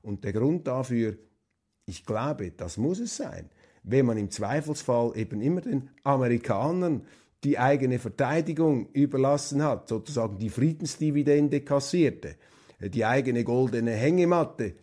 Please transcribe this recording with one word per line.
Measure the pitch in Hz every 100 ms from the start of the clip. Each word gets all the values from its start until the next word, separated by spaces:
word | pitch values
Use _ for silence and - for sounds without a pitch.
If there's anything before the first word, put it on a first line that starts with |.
und | 107 98
der | 104
Grund | 104 131 175 135
dafür, | 127 123 120 113 104 _ _ _ _ _ _ -
ich | 92 -
glaube, | 107 135 151 92
das | - 87 98
muss | 135 190
es | 240 -
sein, | 269 87 80 _ _ _
wenn | - 127 123
man | 110
im | 101
Zweifelsfall | - 104 143 147 147 - 120 120 113
eben | 110 107
immer | 127 180
den | 247 143 131 -
Amerikanern | 139 135 123 120 - 101 139 180 175 139 - - _ _
die | 139 147
eigene | 127 143 131 123
Verteidigung | 117 - 131 160 160 156 160 131 110
überlassen | 139 143 135 135 143 - 143
hat, | 151 117 -
sozusagen | 110 - 143 113 98
die | 110
Friedensdividende | 120 151 156 156 - 151 147 143 147 147 143
kassierte, | - 143 135 180 143 - - - _ _ - -
die | 98 107
eigene | 107 131 131 120
goldene | 120 123 131 120 117
Hängematte | 110 131 180 175 175 143 - 110 -